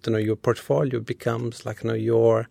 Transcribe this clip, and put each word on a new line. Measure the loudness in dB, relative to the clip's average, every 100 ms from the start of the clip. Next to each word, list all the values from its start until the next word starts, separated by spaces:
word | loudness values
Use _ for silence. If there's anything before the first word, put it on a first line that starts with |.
| -2
you |
know, | 0
your | 0 0
portfolio | 0 -2 0 0 0 -2
becomes | -6 -6 -4 -4 -4 -8 -12
like, | -8
you | -4
know, | -2
your, | 2 4 4 4 0